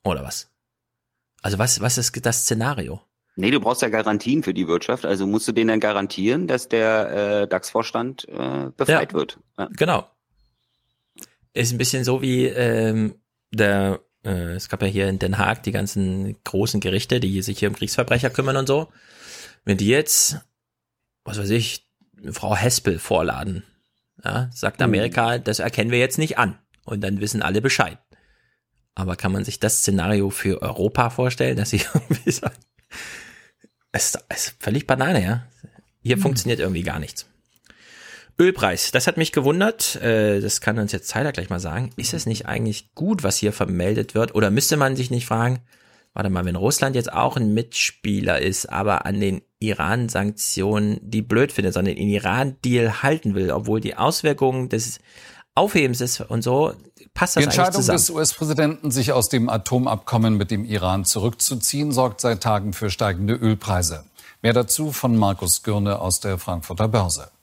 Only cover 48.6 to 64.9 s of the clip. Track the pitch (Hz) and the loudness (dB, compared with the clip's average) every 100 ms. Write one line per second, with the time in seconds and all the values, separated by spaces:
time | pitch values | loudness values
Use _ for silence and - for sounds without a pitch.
48.6 | - - 104 92 - 101 101 - _ _ | -4 -2 2 0 0 0 0 -2 _ _
49.6 | 110 98 80 117 117 - 101 104 - - | -4 0 0 0 0 0 -2 -2 -4 0
50.6 | 98 107 104 107 - 110 110 117 147 - | 0 2 2 -2 -2 -4 2 2 4 2
51.6 | 101 - 95 - 104 101 92 113 139 131 | 0 2 0 0 0 0 0 0 0 -2
52.6 | 127 120 117 107 139 160 - 98 92 69 | 2 4 2 2 0 0 0 0 0 0
53.6 | 113 110 - - 127 - 156 143 135 127 | 0 -2 -2 0 0 2 -2 2 0 0
54.6 | 127 117 117 - _ - - - - - | -4 -4 -4 -10 _ -20 -20 -20 -4 0
55.6 | 202 196 135 123 123 - - 117 120 131 | 2 4 2 0 -2 -4 -4 -2 2 2
56.6 | 160 - - _ - - 180 - 147 - | 0 -2 -18 _ -14 -2 0 4 4 4
57.6 | 180 175 - 175 - 160 156 - 156 151 | 2 4 2 2 2 2 0 0 -2 2
58.6 | 151 160 143 127 123 127 - 127 117 110 | 2 0 -2 0 2 2 2 2 2 0
59.6 | - 127 123 107 - 117 113 107 95 104 | 0 0 2 -2 0 2 4 2 0 -2
60.6 | 113 104 90 95 90 107 110 - - 127 | -2 -2 0 0 0 0 -2 0 -4 -2
61.6 | - 143 147 127 127 95 123 107 117 104 | -2 -2 0 2 2 2 -2 0 2 0
62.6 | 101 92 107 - 107 90 101 123 113 107 | 0 -4 -4 0 0 0 0 2 2 0
63.6 | - 92 80 78 - - - - 113 120 | 0 0 0 -4 -14 -20 -20 -2 2 2
64.6 | 117 - 156 | 2 -2 -2